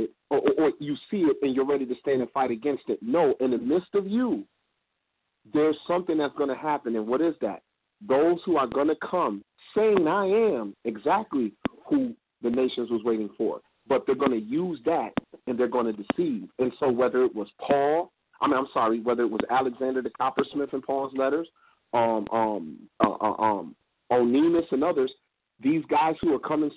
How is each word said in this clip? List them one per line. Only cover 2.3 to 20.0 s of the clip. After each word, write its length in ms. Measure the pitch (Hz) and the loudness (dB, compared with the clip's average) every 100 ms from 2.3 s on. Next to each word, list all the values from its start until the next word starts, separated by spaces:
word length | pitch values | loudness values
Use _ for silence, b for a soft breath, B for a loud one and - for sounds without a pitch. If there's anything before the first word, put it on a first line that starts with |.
fight 180 | - 127 | -2 -2
against 400 | 117 143 139 - | -2 -4 -4 -4
it. 120 | 107 | -6
No, 300 | 110 156 156 - | -2 2 2 2
in 120 | 131 | 0
the 60 | 120 | 0
midst 360 | 117 165 180 | 0 -2 0
of 120 | 202 196 | -2 -2
you, 380 | 220 254 135 95 _ _ _ _ _ _ _ _ _ 110 | -2 0 -2 -6 _ _ _ _ _ _ _ _ _ _
there's 240 | 147 151 151 - | 2 2 0 -2
something 320 | 175 180 156 | -2 0 0
that's 160 | 143 - | -2 -2
gonna 180 | 143 | -2
happen, 400 | 123 151 147 120 | -2 -2 -4 -2
and 120 | 113 107 | -4 -2
what 160 | 131 | 0
is 120 | 165 156 | 0 0
that? 220 | 110 90 - _ _ _ 101 | -6 -6 -14 _ _ _ -2
Those 360 | 131 160 170 | 2 4 2
who 140 | - 160 | 0 0
are 80 | 127 | 0
gonna 300 | 131 147 151 | 0 0 -2
come 460 | - 185 147 101 - _ - | -4 -2 -2 -4 -12 _ -6
saying, 320 | - 220 202 156 | 2 4 4 4
"I 200 | 190 190 | 2 2
am," 500 | 208 220 139 104 101 | 4 2 0 -4 -6
exactly 680 | 113 107 127 190 220 139 110 - - - - | -6 -4 0 0 0 -2 -2 -4 -8 -8 -2
who 280 | 285 254 - _ _ | 0 0 -4 _ _
the 80 | 120 | -2
nations 400 | 120 127 - 117 | 0 0 -2 -4
was 120 | 117 | -2
waiting 280 | 113 110 104 | 0 -2 -2
for. 320 | - 107 76 - _ - | -4 -4 -4 -10 _ -2
But 180 | 165 | -2
they're 100 | - | 0
gonna 220 | - 135 117 | 0 0 0
use 420 | 107 143 185 151 | -2 -4 -4 -4
that, 300 | 131 160 113 - - - - | -2 -2 -2 -6 -10 -12 -8
and 120 | 120 | -2
they're 100 | 123 | 0
gonna 260 | 123 117 | 0 -2
deceive. 560 | 104 101 - 175 113 92 - | -4 -6 -4 -2 -4 -8 -4
And 120 | 127 - | -4 -2
so 120 | 143 | -2
whether 340 | 120 123 127 | 2 0 2
it 100 | 127 | 0
was 160 | 107 101 | -2 -8
Paul, 600 | - - 139 139 160 185 _ _ _ | -10 -2 0 2 0 -4 _ _ _
I 40 | 139 | 0
mean, 120 | 131 | 0
I'm 100 | 135 | -2
sorry, 260 | - 113 113 | 0 0 0
whether 220 | 113 120 | 0 0
it 80 | 117 | 0
was 100 | 107 - | 0 0
Alexander 540 | 127 131 117 131 131 | 0 0 -2 -2 -2